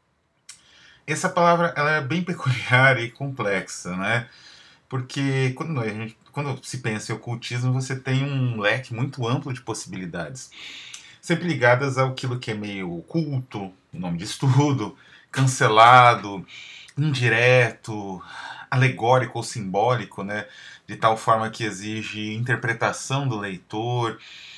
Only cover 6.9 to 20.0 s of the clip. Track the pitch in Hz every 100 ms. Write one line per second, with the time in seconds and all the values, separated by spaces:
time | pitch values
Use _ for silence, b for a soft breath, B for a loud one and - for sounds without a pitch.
6.9 | 107 - 113 - 117 - 123 127 131 131
7.9 | 135 131 131 139 139 127 110 101 113 -
8.9 | 113 127 131 113 135 - - - 107 -
9.9 | 92 90 85 80 65 - B B B B
10.9 | B B B - 165 170 135 123 123 139
11.9 | 127 131 - 127 123 123 107 104 98 92
12.9 | 85 - 165 151 135 127 107 98 - _
13.9 | - 90 85 104 - 135 127 147 127 104
14.9 | B B B B - 135 127 123 110 117
15.9 | 127 123 107 101 98 85 B B B B
16.9 | - 151 127 123 113 123 127 113 - -
17.9 | 107 98 92 B B B B - 127 131
18.9 | - 117 127 120 117 113 - 95 95 113
19.9 | 123